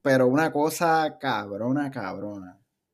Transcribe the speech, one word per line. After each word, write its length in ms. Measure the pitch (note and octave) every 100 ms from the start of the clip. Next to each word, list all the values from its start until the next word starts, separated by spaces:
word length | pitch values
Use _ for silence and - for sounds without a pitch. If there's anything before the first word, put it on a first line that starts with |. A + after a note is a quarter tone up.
pero 240 | C#3 C3 B2+
una 240 | C#3 D#3
cosa 680 | C#3+ D#3 D#3 E3+ D#3+ D#3 D3+
cabrona, 680 | C#3 G#2+ G2+ G2+ A#2 C#3+ C#3
cabrona. 680 | B2+ F#2+ F#2 G#2 G2+ F#2 F2+ _ _ _